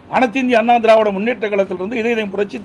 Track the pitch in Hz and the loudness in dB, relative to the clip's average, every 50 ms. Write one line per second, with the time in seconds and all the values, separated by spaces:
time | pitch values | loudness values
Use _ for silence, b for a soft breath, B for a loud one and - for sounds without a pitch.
0 | - - 147 196 254 254 190 269 254 247 247 220 220 233 240 240 220 220 220 220 | -12 -4 -2 0 0 0 -2 -2 -2 0 2 2 2 4 2 2 4 6 6 6
1 | 220 208 196 190 202 233 254 226 214 208 208 202 196 196 196 180 185 196 240 240 | 4 2 0 -2 -2 -2 -4 -4 -4 -4 0 0 -2 -2 -2 -8 -6 -6 -4 -4
2 | 214 233 240 220 214 202 190 190 208 202 - 240 202 | -2 -2 -2 -2 -4 -4 -4 -4 -6 -4 -6 -6 0